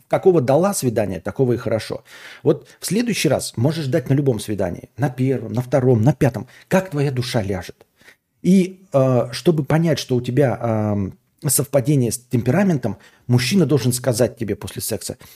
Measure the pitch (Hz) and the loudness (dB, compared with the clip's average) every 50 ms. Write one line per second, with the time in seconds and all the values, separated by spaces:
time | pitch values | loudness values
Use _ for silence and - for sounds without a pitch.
0 | _ _ 160 151 - 190 175 160 123 120 135 156 180 202 196 - 139 127 107 117 | _ _ -2 2 4 4 4 4 4 4 4 4 2 2 0 -2 -2 -2 0 0
1 | 104 95 92 82 - 101 - - 135 123 120 - - 110 110 107 - - - - | -2 -2 -4 -6 -6 -6 -2 0 0 0 0 -2 -2 -2 -4 -4 -4 -6 -10 -12
2 | - - - - - - - - - 135 170 131 - - - _ - - 175 226 | -12 -18 -20 -20 -20 -20 -18 -2 0 0 0 0 -4 -14 -18 _ -8 -4 -2 -2
3 | 247 240 190 - - 151 123 92 - - - - 117 151 - 165 151 131 143 160 | 0 -2 -2 -2 0 0 0 0 -2 -4 -2 0 0 0 0 -2 -2 -2 -2 -2
4 | - - 135 143 143 135 117 104 - - 107 92 98 87 - - - - _ - | 0 0 0 2 2 0 0 -2 -4 -6 -4 -4 -4 -4 -6 -8 -12 -16 _ -6
5 | 139 147 131 - 127 135 131 - 113 110 104 117 123 123 - 135 123 131 127 110 | -4 -4 -2 -2 -2 -2 -2 -2 -6 -4 -4 -4 -2 0 0 2 4 4 4 4
6 | 110 147 - - 151 - - - - - - - - _ - 190 185 185 147 147 | 4 2 2 4 0 0 0 -2 -8 -12 -16 -20 -6 _ 0 0 0 -2 -2 -2
7 | 139 147 131 123 120 - - 120 95 92 101 90 - - - _ _ _ _ _ | -2 -2 -2 -4 -4 -2 -2 -2 -2 -2 -4 -6 -6 -10 -16 _ _ _ _ _
8 | _ - _ _ _ _ _ _ - 175 190 196 175 180 - - _ _ - 139 | _ -20 _ _ _ _ _ _ 2 4 4 4 4 0 -4 -12 _ _ 0 2
9 | 131 131 127 120 113 - - - - 175 165 151 139 - 143 160 165 165 143 - | 2 4 2 2 0 0 -6 -2 0 0 0 2 0 0 2 2 2 2 0 -2
10 | - - 127 120 123 - 123 135 143 123 104 - 117 117 110 107 107 107 104 101 | -2 -2 -2 -2 -2 0 0 2 2 2 0 -2 -2 -2 0 0 0 0 0 -2
11 | 98 - - - _ _ _ _ - 143 - - 131 - - 139 120 147 156 135 | -2 -4 -8 -12 _ _ _ _ -4 -2 -2 -2 -2 0 0 0 2 2 2 2
12 | 123 113 - - - _ - 120 113 131 127 185 208 190 165 131 - 110 95 - | 2 0 -2 -6 -6 _ -4 -2 0 0 2 2 2 2 2 0 -2 -6 -8 -10
13 | - - _ _ _ - 123 123 127 123 202 196 160 127 156 135 - 127 120 - | -14 -20 _ _ _ 0 2 2 2 2 2 2 2 4 2 2 2 0 -2 0
14 | - 135 117 104 123 113 - - 113 101 101 - - 95 - - - - 110 101 | -2 -2 0 2 0 0 0 -4 -6 -6 -6 -8 -8 -10 -10 -10 -8 -6 -6 -6
15 | - - - - - - - | -6 -10 -12 -14 -18 -20 -20